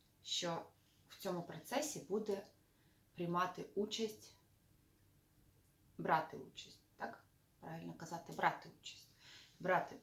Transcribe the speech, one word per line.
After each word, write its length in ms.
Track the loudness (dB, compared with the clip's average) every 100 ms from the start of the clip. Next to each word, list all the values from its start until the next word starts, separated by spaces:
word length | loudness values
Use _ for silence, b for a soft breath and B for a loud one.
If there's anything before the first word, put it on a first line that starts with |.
| _ _
що 400 | -4 0 0 0 -4 -16 _ -20 -20
в 80 | -8
цьому 260 | -2 -2
процесі 580 | -2 -8 0 2 2 -2
буде 460 | 0 0 2 0 -2 -16 b b b b b
приймати 500 | -2 2 4 4 0 -4
участь, 600 | 0 0 2 0 -2 -16 -20 -20 -20 -20 -20 -20 _ -20 -20 _ -20 -20 -20 -20 -20 -20 -4
брати 380 | 4 4 2 -6
участь, 440 | -12 -12 -14 -16 _ -8
так? 280 | -8 -8 -18 _ _ -16
Правильно 300 | -10 -8 -8
казати, 400 | -8 -8 -8 -6
брати 360 | 4 4 4 -8 -14
участь. 280 | -14 -14 -18 B B B B -2
Брати 360 | 6 6 4 -4